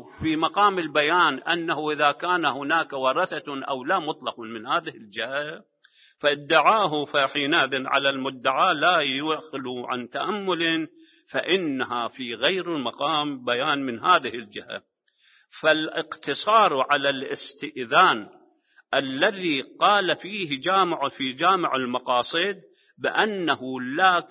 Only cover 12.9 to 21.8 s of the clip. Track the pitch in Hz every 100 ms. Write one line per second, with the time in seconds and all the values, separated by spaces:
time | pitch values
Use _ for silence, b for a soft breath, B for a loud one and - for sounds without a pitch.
12.9 | - 143 156 147 139 123 120 147 143 135
13.9 | 117 170 175 131 113 107 110 - 107 -
14.9 | _ b b b b b - 156 156 156
15.9 | - 156 - - 139 - 220 202 143 131
16.9 | 143 139 135 131 139 - - 170 139 120
17.9 | 147 180 127 98 - _ _ b b _
18.9 | 131 139 131 185 196 180 139 - - 170
19.9 | 208 185 151 175 208 180 139 143 190 180
20.9 | 156 139 - 135 127 170 190 160 131